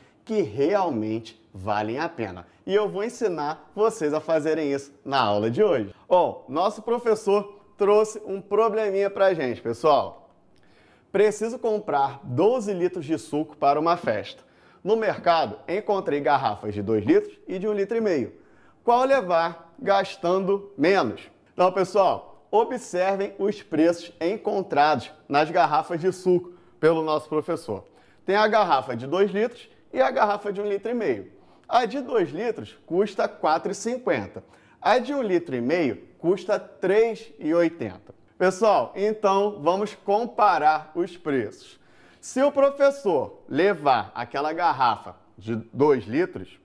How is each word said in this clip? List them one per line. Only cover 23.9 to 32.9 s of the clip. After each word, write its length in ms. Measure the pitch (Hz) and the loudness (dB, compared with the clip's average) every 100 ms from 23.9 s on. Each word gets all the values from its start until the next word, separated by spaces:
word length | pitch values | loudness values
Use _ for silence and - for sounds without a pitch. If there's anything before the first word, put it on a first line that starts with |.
| 170 - - | 2 -4 -6
encontrados 880 | 165 214 - 202 185 139 147 147 - - - | -4 -4 -4 -4 -2 2 2 2 -4 -14 -2
nas 220 | 143 156 | 0 2
garrafas 500 | 175 156 151 - 170 | 2 2 2 -2 -2
de 120 | 180 | -2
suco 400 | 180 185 175 175 - - - | -2 2 0 0 -16 -20 0
pelo 220 | 156 165 | 2 2
nosso 260 | 156 151 - | 2 -2 -2
professor. 600 | 156 143 156 - 98 - _ _ _ | -4 -2 -6 -6 -10 -12 _ _ _
Tem 120 | - 196 | -2 2
a 120 | 214 | 4
garrafa 480 | 220 190 139 127 117 | 4 4 2 0 -6
de 120 | 135 | -2
dois 240 | 170 202 | 0 0
litros 360 | 190 233 - - _ _ | 0 -2 -4 -20 _ _
e 80 | - | -2
a 120 | 262 | 0
garrafa 420 | 262 214 202 208 | 2 0 0 -4
de 80 | 190 | -6
um 60 | 208 | -4
litro 240 | 196 220 | -4 -4
e 20 | |
meio. 380 | 240 196 110 92 - _ _ - | -4 -2 -2 -6 -20 _ _ 0
A 180 | 226 240 | 0 2
de 160 | 262 | -4
dois 280 | 247 240 165 | -2 -2 -2
litros 480 | 151 233 - 110 - | -2 -6 -6 -10 -16
custa 420 | - | -6